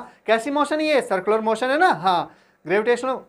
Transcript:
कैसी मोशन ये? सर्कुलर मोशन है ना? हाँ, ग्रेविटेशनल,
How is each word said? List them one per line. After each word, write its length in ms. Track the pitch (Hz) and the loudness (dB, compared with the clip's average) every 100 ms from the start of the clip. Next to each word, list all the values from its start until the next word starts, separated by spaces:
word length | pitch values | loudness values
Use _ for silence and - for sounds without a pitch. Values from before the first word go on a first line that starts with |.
| 240 - - | 0 -12 0
कैसी 240 | 220 285 | 0 0
मोशन 300 | 285 294 311 | -2 0 0
ये? 200 | 311 285 | 2 0
सर्कुलर 380 | 254 190 190 220 | 0 -2 0 0
मोशन 280 | 220 220 262 | 0 -2 0
है 80 | 285 | 2
ना? 100 | 359 | 2
हाँ, 460 | 175 185 175 143 - _ _ 156 | 2 0 0 -2 -10 _ _ -2
ग्रेविटेशनल, 520 | 196 220 240 262 240 | 0 2 0 -2 -6